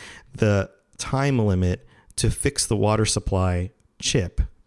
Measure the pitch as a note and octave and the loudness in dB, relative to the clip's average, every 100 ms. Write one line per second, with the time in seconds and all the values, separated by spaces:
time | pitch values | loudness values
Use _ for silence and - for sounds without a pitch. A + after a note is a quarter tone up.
0 | - - - - G#2+ G2+ - _ _ - | -20 -20 -12 0 2 2 0 _ _ -14
1 | - C3+ C#3 B2+ G#2 F#2 F2+ F#2 - - | -4 -2 0 2 2 2 0 -2 -8 -20
2 | _ - A2+ - C#3 - - G#2 G#2 A2 | _ -4 -2 0 -2 -2 -2 0 2 2
3 | G#2+ G#2 - G2 F#2 F2 F#2 - _ - | 0 -2 -2 0 0 0 -4 -10 _ -10
4 | - C3 F2 - - - | -2 -2 -2 -2 -4 -6